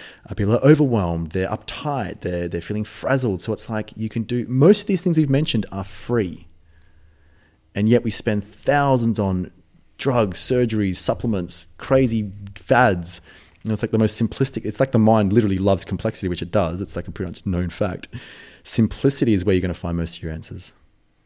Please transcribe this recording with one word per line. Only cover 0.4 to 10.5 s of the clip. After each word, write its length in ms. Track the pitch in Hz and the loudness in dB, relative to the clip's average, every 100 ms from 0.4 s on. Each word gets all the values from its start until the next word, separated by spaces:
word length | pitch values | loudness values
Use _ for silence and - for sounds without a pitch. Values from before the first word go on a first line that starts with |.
| 101 | 2
are 120 | 117 135 | 4 6
overwhelmed, 640 | 151 143 113 87 85 80 | 6 4 2 0 -2 -4
they're 160 | 92 95 | -4 -4
uptight, 760 | - - - 151 139 92 - | -4 -8 -10 -6 -4 -6 -6
they're, 280 | 90 90 87 | -6 -4 -4
they're 100 | 85 | -6
feeling 240 | - 104 | -6 -6
frazzled. 580 | 110 - - 135 123 92 | -6 -6 -2 0 0 -2
So 120 | - | -4
it's 160 | 107 - | -6 -4
like 240 | 110 107 - | -6 -6 -8
you 140 | 110 | -6
can 140 | 120 | -4
do, 220 | 107 123 - | -4 -4 -2
most 320 | 127 156 214 | 4 4 4
of 60 | - | 2
these 140 | 190 | -2
things 160 | 180 160 | 0 0
we've 120 | 147 | 2
mentioned 360 | 135 165 113 - | 0 0 -2 -4
are 140 | 95 95 | -6 -10
free. 640 | - - 120 95 80 - - _ - - - - _ _ _ _ _ _ | -10 -4 -2 -2 -6 -18 -20 _ -20 -20 -20 -20 _ _ _ _ _ _
And 140 | - 107 | -2 4
yet 160 | 120 | 4
we 80 | 117 | 2
spend 320 | - - 104 | -2 -2 -2
thousands 720 | - - - 143 143 131 117 107 | -4 -6 0 2 4 4 2 2
on 320 | 98 92 87 - _ _ _ - | 0 0 -4 -10 _ _ _ -6
drugs, 420 | 139 123 107 92 | 0 2 2 0
surgeries, 580 | - | 0